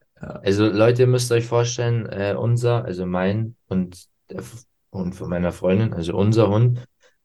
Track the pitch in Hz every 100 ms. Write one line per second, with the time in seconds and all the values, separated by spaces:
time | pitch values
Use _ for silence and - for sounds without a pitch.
0 | _ _ - - 101 98 107 98 113 123
1 | 127 123 123 117 117 120 120 - 120 117
2 | 110 98 101 101 117 120 120 117 110 90
3 | 90 90 95 104 110 113 - 95 90 90
4 | - _ - 185 - 120 - _ _ 101
5 | 87 87 87 87 87 82 90 98 110 -
6 | 82 - 104 110 98 104 123 123 - _
7 | _ _